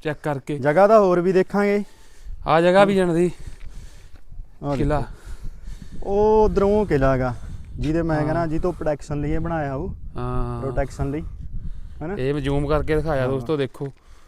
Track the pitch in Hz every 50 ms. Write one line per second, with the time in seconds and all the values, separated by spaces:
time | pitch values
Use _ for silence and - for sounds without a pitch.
0 | - 156 147 - - 156 143 135 - - 151 135 120 143 151 180 202 202 226 214
1 | 202 180 190 175 170 190 170 185 185 - - 202 202 202 202 208 202 - - -
2 | - - - - - - - - - 143 151 165 170 180 180 196 202 196 202 190
3 | 185 175 160 170 180 170 - - - - - - - - - - - - - -
4 | - - - - - - - - - - - - 139 143 143 143 147 143 151 -
5 | 123 - - - - - - - - - - - - - - - - - - -
6 | - - 202 208 208 214 220 220 214 202 175 196 196 202 208 214 208 - 160 139
7 | 135 135 135 127 131 123 120 - - - - - - - - - 123 147 160 170
8 | 165 160 156 151 147 151 160 170 170 156 156 165 185 180 165 - 160 156 147 -
9 | - - 147 147 147 147 156 160 160 165 165 160 147 139 135 139 175 196 - -
10 | - - - 123 123 123 123 127 123 120 120 117 127 135 123 143 139 131 - -
11 | 139 139 139 160 165 - - - - - - - - - - - - - - -
12 | 147 165 202 208 127 135 143 151 131 139 139 143 147 143 156 147 139 - 156 151
13 | 147 160 151 135 127 127 135 135 123 160 156 143 135 123 - - 143 139 - -
14 | - - - - -